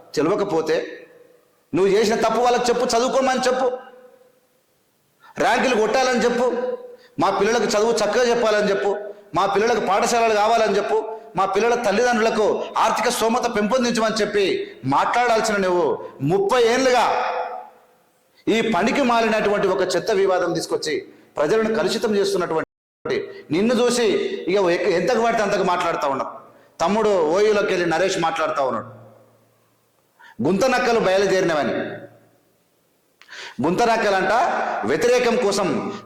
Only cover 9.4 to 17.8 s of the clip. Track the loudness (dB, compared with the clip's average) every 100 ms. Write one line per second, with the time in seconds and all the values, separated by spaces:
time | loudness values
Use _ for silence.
9.4 | 0 2 2 0 0 0 2 2 2 2
10.4 | 2 2 2 0 0 -2 -4 -10 -8 -2
11.4 | 0 2 2 2 0 2 2 2 2 2
12.4 | 0 0 -2 0 0 0 -2 0 0 0
13.4 | -2 -2 0 0 0 0 -2 -2 -2 0
14.4 | 0 -2 -6 -8 -2 0 2 2 2 2
15.4 | 0 0 0 2 0 -2 -8 -6 0 0
16.4 | 2 2 4 4 2 2 2 0 -2 -4
17.4 | -8 -10 -16 -20